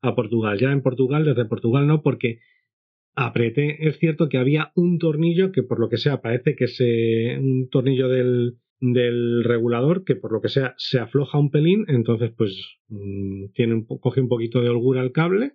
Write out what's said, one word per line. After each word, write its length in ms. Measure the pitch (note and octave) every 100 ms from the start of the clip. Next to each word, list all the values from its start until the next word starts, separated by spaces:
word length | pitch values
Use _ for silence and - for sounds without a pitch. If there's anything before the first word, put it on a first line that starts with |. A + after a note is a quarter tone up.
a 120 | B2+
Portugal. 420 | A2 G#2+ A2+ A2 G2+
Ya 120 | C3
en 120 | C#3
Portugal, 420 | C3 A#2 B2+ D3
desde 200 | D3+ B2 A2
Portugal 400 | A2 A2+ C3 C#3+
no, 120 | D#3
porque 360 | D3+ A#2 A#2+ A2+ _ _ _ _ _ _ _
apreté, 720 | - A#2+ A2+ A#2 A#2 D3 D3+ D#3
es 100 | C#3+
cierto 300 | E3 D3+ D#3
que 100 | C3
había 340 | B2+ D3+ D#3
un 240 | - F3 E3+
tornillo 540 | E3 D3+ E3 E3+ F#3+
que 100 | F#3
por 180 | - A2+
lo 80 | A2
que 80 | A2+
sea 240 | D3 C3+
parece 320 | A2+ B2 - C3+
que 100 | B2
se, 720 | - B2 A#2 A2+ A2+ A#2 C3+
un 300 | C3+ C3 B2+
tornillo 380 | C#3 B2+ C3 C3
del, 500 | B2+ B2 B2 A#2+ B2 _ _
del 640 | B2+ B2 A#2+ A#2+ A#2+ A#2+
regulador 600 | A#2 A#2 A#2 A#2 C#3 F3+
que 120 | F#3 B2+
por 160 | A2+
lo 80 | A2
que 80 | -
sea 260 | - C3 -
se 200 | - B2+
afloja 400 | A2+ C#3 C#3+ D3
un 120 | D3
pelín, 340 | D3 D#3 G3+ A3
entonces 420 | B2+ A2+ A2+ A#2 -
pues, 420 | A2 F#2+ - - _
mm, 640 | G#2+ G2+ G2 G2 G2 G2
tiene 200 | - A#2
un 120 | A2+ A2+
po-, 140 | A#2+
coge 200 | C3 C3+
un 80 | B2
poquito 340 | A#2+ A2+ B2
de 60 | A#2+
holgura 320 | A#2+ B2 B2+
el 100 | B2+
cable 400 | B2+ E3 F#3+ C#4